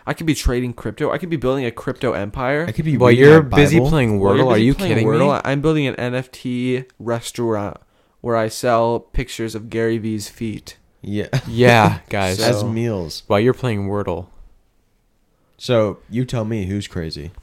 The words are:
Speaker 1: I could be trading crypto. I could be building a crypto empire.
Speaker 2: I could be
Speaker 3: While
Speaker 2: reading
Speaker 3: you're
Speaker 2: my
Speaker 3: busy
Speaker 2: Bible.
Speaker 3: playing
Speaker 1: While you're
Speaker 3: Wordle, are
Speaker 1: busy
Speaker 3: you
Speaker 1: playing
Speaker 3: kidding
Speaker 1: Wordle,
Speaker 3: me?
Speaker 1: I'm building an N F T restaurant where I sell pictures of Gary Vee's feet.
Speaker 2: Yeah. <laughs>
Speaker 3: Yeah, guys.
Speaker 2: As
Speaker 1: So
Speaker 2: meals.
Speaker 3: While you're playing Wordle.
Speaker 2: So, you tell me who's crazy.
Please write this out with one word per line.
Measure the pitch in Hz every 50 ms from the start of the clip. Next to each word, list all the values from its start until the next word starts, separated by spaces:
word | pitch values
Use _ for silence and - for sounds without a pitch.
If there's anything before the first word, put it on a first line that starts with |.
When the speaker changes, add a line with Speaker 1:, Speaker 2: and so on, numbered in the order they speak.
| _
Speaker 1:
I | - 147
could | - 170
be | 160 147
trading | - - 151 123 123 123 127 120
crypto. | - - 110 104 - 151 139
I | - -
could | 190 175
be | 165
building | 147 117 127 131 139 131
a | 117 113
crypto | - - - 123 - - 123 -
empire. | 82 101 101 - 139 127 123 143 147 165 175
Speaker 2:
I | 113
could | - 156
be | 160 147
Speaker 3:
While | 127 123 123
Speaker 2:
reading | 120 120 135
Speaker 3:
you're | 143 156 160 151
Speaker 2:
my | 131 113
Speaker 3:
busy | 143 143 143 147 165
Speaker 2:
Bible. | - 151
Speaker 3:
playing | 160 156 127 113 107 101
Speaker 1:
While | 98 98 98
you're | - -
Speaker 3:
Wordle, | 127
are | 117
Speaker 1:
busy | 107 110
Speaker 3:
you | 123 139
Speaker 1:
playing | - - 107 107
Speaker 3:
kidding | 110 113 110
Speaker 1:
Wordle, | 110 117 135 143 139
Speaker 3:
me? | - -
Speaker 1:
I'm | - 135 143
building | 139 156 160 156 143 131
an | -
N | - 120 123 123
F | 127 131 -
T | - - - 127 123 123 123 127 127 123 123 - _ -
restaurant | 107 113 117 117 - - - - 120 113 110 104 101 98 - - _ _ _ _ _ _ _ _
where | - 120 117
I | 113 110 110
sell | - - - 127 117 113 117 117 117 113
pictures | - _ - 143 135 - - - 117 113 110
of | 110 107 117
Gary | 113 113 113 113 113 117
Vee's | 104 113 110 107 104 -
feet. | - - 117 113 104 - - - - _ _ _ _ _ -
Speaker 2:
Yeah. | 98 101 104 98 - -
<laughs> | 131 - -
Speaker 3:
Yeah, | 117 113 123 123 117 117 107 90 - 82 - -
guys. | - 101 98 92 92 101
Speaker 2:
As | 110 117 - 104
Speaker 1:
So | 104 120
Speaker 2:
meals. | 113 110 117 117 110 95 85 78 - - -
Speaker 3:
While | - 107 101
you're | 110 127 127
playing | - - 127 113 101 98 98
Wordle. | 101 101 101 98 87 85 92 - - - - - _ _ _ _ _ _ _ _ _ _ _ _ _ _ _ _ _ _ _ _ _ _
Speaker 2:
So, | - - 127 113 110 104 90 - - -
you | 98 117 131
tell | 127 - 120 110
me | 107 117 113 95
who's | 90 98 101 98 -
crazy. | - 95 80 80 76 78 71 80 - -